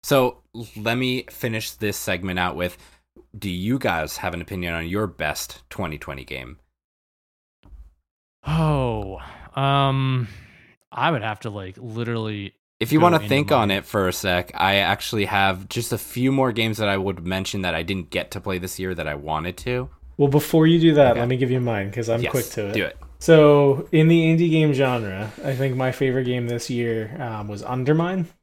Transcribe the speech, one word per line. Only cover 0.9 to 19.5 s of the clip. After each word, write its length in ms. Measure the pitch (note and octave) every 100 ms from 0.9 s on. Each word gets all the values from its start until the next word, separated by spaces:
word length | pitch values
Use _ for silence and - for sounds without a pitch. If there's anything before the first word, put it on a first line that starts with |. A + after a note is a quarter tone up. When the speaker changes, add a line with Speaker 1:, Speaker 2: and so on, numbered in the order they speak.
| A#2+
Speaker 1:
me 260 | B2+ B2+ -
finish 420 | - B2 A2 -
this 260 | - G#2 -
segment 420 | - F2+ F#2+ F2+
out 160 | F2+
with, 220 | D#2 F2+ - - _ _ - _ G#2+
do 120 | G2+
you 280 | F2+ G2+ C3
guys 400 | B2 E2+ D#2 -
have 160 | F#2+
an 80 | E2+
opinion 320 | E2+ F#2+ F2
on 140 | E2+ E2
your 180 | G2 G#2
best 560 | - D#2 D2 - - _
twenty 280 | - F2 D2+
twenty 260 | - C2+
game? 360 | B1+ C2 B1+ - _ _ _ _ _ _ _ _ _ _ _ - - _ _ _ _ _
Speaker 2:
Oh, 760 | - D#3+ D#3 D3 B2 A2 G2 F#2 - - -
um, 720 | C3+ C#3 C#3 C3+ C3+ C3 C3 A2 - - - _ _ _
I 200 | - D3
would 100 | C#3+
have 180 | G#2+ G#2+
to, 80 | A2+
like, 260 | G2+ F#2+ F#2
literally 760 | A#2+ A2 A#2 A#2 A2 G#2 G2 _ _ _
Speaker 1:
If 120 | A2+
you 80 | D#3
Speaker 2:
go 40 |
Speaker 1:
wanna 140 | F3 D#3+
Speaker 2:
into 120 | G#2
Speaker 1:
think 200 | C3+ D3+
Speaker 2:
mine. 80 | C#3+
Speaker 1:
on 120 | G#2
it 140 | G2
for 220 | - G#2+ F#2
a 60 |
sec, 380 | - F#2+ F2+ F2+
I 220 | D#2 F#2+ G2
actually 480 | F#2 G2+ - A2
have 440 | G2 G2+ G2 F#2 G2
just 240 | A#2 A#2
a 40 | A2+
few 340 | - B2 C3
more 200 | C3+ B2+
games 260 | A2+ A2 G#2+
that 120 | G#2
I 80 | G2
would 280 | F#2+ F2
mention 360 | E2+ F#2+ F#2+ G2+
that 140 | F#2
I 80 | E2
didn't 260 | E2+ F#2+ D#2+
get 220 | F2+ -
to 100 | G2+
play 160 | G2 F#2
this 220 | F#2 -
year 160 | F#2
that 120 | E2+ D2+
I 80 |
wanted 420 | D2 D2+ D#2 E2+